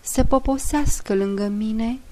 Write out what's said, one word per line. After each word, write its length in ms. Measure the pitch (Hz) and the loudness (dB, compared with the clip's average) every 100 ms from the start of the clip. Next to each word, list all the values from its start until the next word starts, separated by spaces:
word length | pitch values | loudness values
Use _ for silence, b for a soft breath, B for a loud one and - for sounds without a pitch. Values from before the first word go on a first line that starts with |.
Să 240 | - - | -4 2
poposească 880 | 254 269 269 269 - 302 294 - - | 4 4 2 -2 -2 0 0 0 -2
lângă 320 | 196 196 196 208 | -2 0 -2 -2
mine 520 | 208 214 220 226 254 - | -2 -4 -2 -2 -4 -10